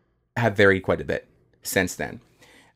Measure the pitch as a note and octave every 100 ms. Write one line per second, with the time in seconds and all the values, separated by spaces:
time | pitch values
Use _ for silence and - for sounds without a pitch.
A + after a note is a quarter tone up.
0 | _ _ _ - A2+ G2+ G2 F#2+ - E2
1 | C#2 - - _ _ _ - G2 F2+ -
2 | C#2 - - _ - - _